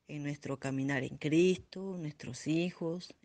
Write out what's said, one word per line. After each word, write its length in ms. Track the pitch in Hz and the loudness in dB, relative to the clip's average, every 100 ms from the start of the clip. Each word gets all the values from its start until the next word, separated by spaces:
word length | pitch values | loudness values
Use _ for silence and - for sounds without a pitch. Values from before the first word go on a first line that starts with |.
| - | -12
en 160 | 147 | -6
nuestro 360 | 143 147 135 135 | -4 -4 -4 -4
caminar 440 | 135 135 135 139 | -2 0 2 0
en 140 | 127 139 | -2 -4
Cristo, 800 | 151 160 185 185 - 185 190 180 | 2 6 6 4 -4 -8 -6 -6
nuestros 480 | 156 - 123 123 147 | -6 -8 -10 -6 0
hijos, 680 | 160 175 - 165 175 - - | 2 0 -2 -4 -4 -8 -16